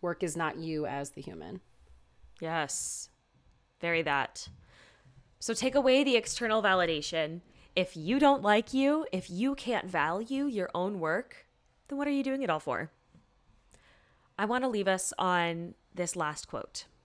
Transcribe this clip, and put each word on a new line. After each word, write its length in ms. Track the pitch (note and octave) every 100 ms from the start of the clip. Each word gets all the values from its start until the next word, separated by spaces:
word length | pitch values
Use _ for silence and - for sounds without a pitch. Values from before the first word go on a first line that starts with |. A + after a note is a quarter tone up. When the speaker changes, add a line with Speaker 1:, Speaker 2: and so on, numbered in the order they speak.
Speaker 1:
Work 240 | F3 E3+
is 120 | F3 E3
not 220 | D#3+ -
you 260 | D#3+ D#3 D3+
as 240 | C#3 C#3+
the 100 | -
human. 380 | - E2 D#2 F#3 - _ - - - _ - -
Speaker 2:
Yes. 680 | D#3+ E3 D3 - - - - _ _ _ _ _ _ _
Very 220 | E3+ E3
that. 460 | D#3+ C#3 C3 - - - - - - - - - - _
So 160 | -
take 220 | A3+ C4 C4+
away 260 | C4 C4
the 140 | C#4 A#3+
external 440 | - - A#3 A3
validation. 800 | G#3 F#3+ F3 D#3 D3 D#3+ D#3 E3 - - - -
If 200 | F3+ E3
you 220 | D#3 C4
don't 240 | - F#3
like 320 | G3+ G#3 G#3+
you, 320 | C4 C4+ D4+ D#4
if 180 | F#3 F#3
you 240 | F3+ B3+
can't 320 | C#4 - A3+ F#3
value 580 | F3 D3 F3+ A3+ C4+ C#4+
your 240 | A3 F3+
own 240 | - F#3 G3+
work, 480 | D#3+ F3 - - - _ _ _ -
then 120 | C#4
what 100 | C#4+
are 40 |
you 120 | C#4
doing 180 | C4+ C4+
it 80 | B3
all 80 | D#3
for? 320 | - B2 D#3 _ _ - _ _ _ _ _ - _ _ _ _ _ -
I 80 |
want 200 | G#3 B3
to 40 | B3+
leave 200 | A3 F#3+
us 240 | F#3 - -
on 540 | F#3 F3+ E3+ E3+ E3+ - _
this 220 | - F3 F3+
last 320 | D#3 D3+ -
quote. 380 | C3 - - - _